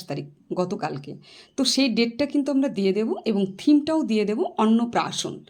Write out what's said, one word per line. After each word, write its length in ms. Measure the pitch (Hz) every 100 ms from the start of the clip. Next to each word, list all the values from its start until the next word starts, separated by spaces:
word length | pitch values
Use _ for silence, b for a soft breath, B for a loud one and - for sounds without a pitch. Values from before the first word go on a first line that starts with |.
| -
তারিখ, 180 | 139 - - - 180
গতকালকে। 520 | 180 208 - 143 143 - B B B B
তো 60 | 262
সেই 160 | - 269 214
ডেটটা 280 | 233 233 285
কিন্তু 160 | 294 277 269
আমরা 140 | 262 180
দিয়ে 140 | 190 196
দেব 120 | 226 370 226
এবং 120 | 196 190 -
থিমটাও 420 | - 294 294 320 233
দিয়ে 120 | 220 208
দেব 100 | 214 370 -
অন্নপ্রাশন। 720 | 220 226 233 185 147 - - -